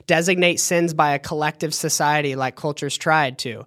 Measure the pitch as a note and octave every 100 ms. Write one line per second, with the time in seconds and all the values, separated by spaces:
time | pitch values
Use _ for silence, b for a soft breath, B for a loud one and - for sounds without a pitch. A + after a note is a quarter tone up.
0 | - E3 F3 F3+ F3 - - F3 E3+ D#3
1 | D3+ C#3+ - D3+ D3+ D3+ D#3+ - D#3 -
2 | D3 D3+ D3 C3+ C3 - D3+ C#3+ C#3+ -
3 | E3 D#3 C#3 B2+ B2+ A2